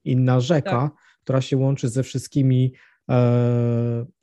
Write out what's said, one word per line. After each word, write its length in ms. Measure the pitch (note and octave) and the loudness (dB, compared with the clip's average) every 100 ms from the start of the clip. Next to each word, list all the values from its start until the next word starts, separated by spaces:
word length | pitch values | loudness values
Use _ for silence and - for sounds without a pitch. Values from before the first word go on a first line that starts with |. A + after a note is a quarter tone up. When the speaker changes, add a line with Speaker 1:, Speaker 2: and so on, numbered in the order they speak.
Speaker 1:
inna 360 | - B2+ B2+ B2+ | -2 0 2 2
rzeka, 320 | B2+ D#3 F#3+ | 2 0 0
Speaker 2:
Tak. 200 | A#2+ D3 - _ _ | -2 -2 -6 _ _
Speaker 1:
która 180 | - C3 | -4 -4
się 160 | C3 C3+ | 0 0
łączy 320 | C3+ C#3 B2 | 0 -2 -2
ze 140 | B2+ | -2
wszystkimi, 680 | B2+ C3 - D3 C3 B2+ B2+ - _ _ - | -4 -6 -4 0 2 2 0 -4 _ _ -2
e, 960 | B2+ B2 A#2+ A#2+ A#2+ A#2+ A#2 A#2+ A#2 B2 _ | 2 2 2 2 0 0 -2 -2 -4 -8 _